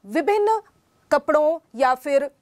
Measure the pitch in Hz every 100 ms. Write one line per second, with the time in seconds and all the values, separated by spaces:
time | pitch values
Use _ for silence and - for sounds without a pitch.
0 | 202 294 302 427 415 440 - _ _ _
1 | - 294 - 302 302 330 _ 226 262 254
2 | 294 277 285 _